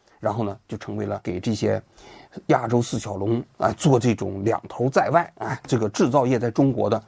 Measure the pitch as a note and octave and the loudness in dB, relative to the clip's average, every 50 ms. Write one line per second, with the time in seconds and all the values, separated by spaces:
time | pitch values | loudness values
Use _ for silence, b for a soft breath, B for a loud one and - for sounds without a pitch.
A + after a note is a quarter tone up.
0 | b b b b - G#2+ G#2 A2+ A2 G2+ G2 G2+ _ _ A2+ G#2+ - - G#2 G#2+ | b b b b -4 -4 -2 -2 -4 -4 -6 -10 _ _ -12 -10 -10 -10 -8 -6
1 | G#2 G2+ G2+ G2 - - F2+ F2+ - A#2 A2 - A2 G#2 G#2+ G#2 - B B B | -6 -6 -6 -6 -6 -6 -8 -4 -2 -4 -2 0 0 -2 -2 -2 -6 B B B
2 | B B B B B B B B - - D3 C3 A#2+ A2+ A#2+ A#2+ A#2 - - A2+ | B B B B B B B B -2 0 2 2 2 2 2 2 2 0 -4 -6
3 | - G#2+ G2 G2 G2+ A2 A2+ A#2+ - - _ _ - G#2+ - - - D#3 C3+ A#2+ | -6 -6 -6 -4 -2 -2 -2 -2 -2 -8 _ _ -2 -2 0 2 4 4 4 6
4 | A2+ B2 G#2+ - G2 G2 G2 G2 G2 A2+ A2 - - G2 - - A#2+ C3+ - - | 4 2 2 0 -2 -6 -6 -4 -2 -2 -2 -2 -4 -10 -6 -2 -2 0 2 0
5 | - - C#3 E3+ F3 - - - A2 A2 C3+ - - - C3 A#2 A2 G#2 - - | 0 2 2 0 0 0 -6 -10 -8 -8 -8 -8 -4 -2 -2 0 0 -2 0 2
6 | E3 C3 A#2+ C#3+ B2 B2 C3 A2+ A#2+ A#2 A2 - C#3 C3+ A#2+ A2+ G#2 G#2 A2 A2 | 2 4 4 2 2 2 2 0 0 0 2 2 2 4 4 2 0 0 0 -2
7 | b | b